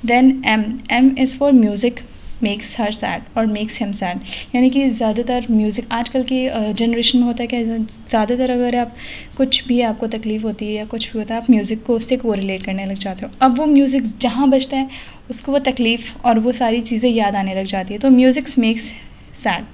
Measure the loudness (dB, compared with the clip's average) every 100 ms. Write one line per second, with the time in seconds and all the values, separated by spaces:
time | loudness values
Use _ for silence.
0 | 4 6 6 6 2 0 0 -6 -2 4
1 | 4 4 -2 2 4 6 4 2 -2 -2
2 | -14 -16 -12 -4 -2 -4 -8 -4 -4 -2
3 | -6 -6 -6 -2 -2 -2 -6 -4 -6 -4
4 | -4 -6 -10 -14 -4 2 4 4 2 2
5 | 0 0 0 -2 2 2 2 -2 -4 -4
6 | -2 -2 0 -2 -2 -2 -2 0 0 2
7 | 2 2 2 0 -4 -4 -2 -4 -6 -10
8 | -2 0 0 0 0 0 0 0 -2 -6
9 | -14 -14 -16 -2 0 0 0 0 0 -2
10 | -6 -6 -4 -4 -4 -6 -6 -6 -6 -8
11 | -6 -6 -4 -4 4 4 4 -6 -2 -2
12 | 0 -2 0 -2 -2 -6 -6 -6 -6 -6
13 | -6 -8 -12 2 2 4 4 4 4 2
14 | -2 -2 -2 2 4 2 2 -4 -4 -8
15 | -18 -20 -14 -10 -2 0 0 0 0 0
16 | -6 -4 2 2 2 0 0 0 -2 0
17 | 2 2 0 0 -2 -4 -4 -6 -6 -2
18 | 4 6 6 4 0 0 0 0 -6 -16
19 | -18 -20 -20 -6 -4 -4 -6